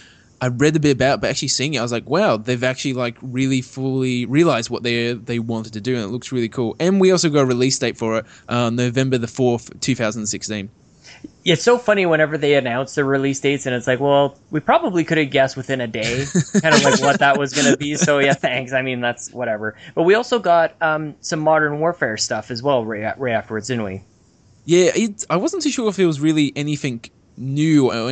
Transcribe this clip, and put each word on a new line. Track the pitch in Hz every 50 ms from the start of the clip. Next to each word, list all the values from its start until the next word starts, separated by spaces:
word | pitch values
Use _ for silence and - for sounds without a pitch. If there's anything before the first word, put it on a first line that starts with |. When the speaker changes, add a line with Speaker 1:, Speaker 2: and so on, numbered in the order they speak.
| - - - _ _ _ _ _
Speaker 1:
I | 127 127
read | 123 120 143 156 160
a | 160
bit | 147 147
about, | 135 127 127 139 131 104
but | - 110
actually | 127 - - 127
seeing | - - 131 156 156
it, | 120
I |
was | 117 120
like, | 120 113 101 113
"Wow, | 143 180 220 185 117
they've | 107 107 123 123 120
actually, | 123 127 131 - - 143
like, | 127 127 123 120 113 -
really | - 131 120 127 135 131 135 127
fully | 127 - - 131 131 135 131 131 131 127 123 123 120
realized | 104 127 151 175 165 131 117 117 -
what | 131 -
they, | 113 120 117 117 117 117 123
they | 110 117 - 120 117
wanted | 113 117 113 113 110 104 107
to | 107
do, | 101 123 127
and | 120 107
it | 95
looks | 117 123 - -
really | 131 123 117 107
cool." | - 135 120 113 - -
And | 156 180 196 196
we | 190 185
also | 185 170 175 160
got | 147 147
a | 139
release | 127 123 120 127 135 131 -
date | 131 117 -
for | - 117 110 113 113
it, | 110 - - - _ -
uh, | 117 120 120 117
November | 117 123 123 123 117 131 131 131 131 120
the | 117 113
fourth, | - - 127 123 120 113 - - - -
two | - - 127
thousand | - 117 107 107 113 107
sixteen. | 101 104 - - - 107 104 98 113 - _ _ _ _ _ _ - - - - - _ _ _
Speaker 2:
It's | - 170 -
so | - 240 247 240
funny | - - 208 202 185
whenever | 175 160 151 156 143 156
they | 151 143 143 147
announce | 139 127 123 117 127 135 - -
the | 151 139
release | 135 139 139 135 139 131 -
dates, | - 151 147 135 -
and | 135 123
it's | 120 110
like, | 135 127 123
"Well, | 139 143 143 139 143 135 - - _ _
we | - 151
probably | - - 269 339 339 247 180 170 156
could | - 165 156
have | 151 131
guessed | 131 135 135 131 -
within | 135 127 - 135 131
a | 120
day | 113 110 113 110 117 120 131 139 147 - 185
Speaker 1:
<laughs> | - - - 202
Speaker 2:
kind | 160 160 151
of, | 139
like, | 143 139 135 -
what | - 139 - -
that | 143 139 139 143
was | 143 131 -
gonna | 147 135 - -
be." | - 147 143 151
So, | 147 180 156 147 143
yeah, | 139 139 135
thanks. | 135 - 139 127 123 127 123
I | 135 127
mean, | 131 131 127 123
that's | 120 120 117 - - -
whatever. | - 123 123 117 110 104 107 110 - - - - -
But | -
we | 165 175 202
also | 226 240 - 254 233
got, | 190 175 170 170 165 156 - _
um, | 165 156 156 156 156 151 143 -
some | - - 175 156
Modern | 151 156 156 156 151 147 147 147
Warfare | 156 170 170 - 143 120 110
stuff | 107 - - 117 110 107 -
as | 127 113
well | 120 143 139 123 110
right, | 110 110 104 107 110 - -
right | 135 123
afterwards, | 113 107 101 - 110 107 104 131
didn't | 131 117 107
we? | 98 92 98 - _ _ _ _ _ _ _ _ _ _ _ _
Speaker 1:
Yeah, | 143 170 180 185 156 -
it, | 165 226 220 202 - - -
I | 156
wasn't | 180 220 339 - 370
too | 302 294
sure | 233 - 226 214
if | 185 190
it | 185
was | 170 156 135
really | 147 156 156 156 147 131 -
anything | 143 147 147 151 139 - 139 120 113 - - _ _ _ _ _ -
new | 123 135 139 147 151 160 156 147 131 120
or, | - 113 113 123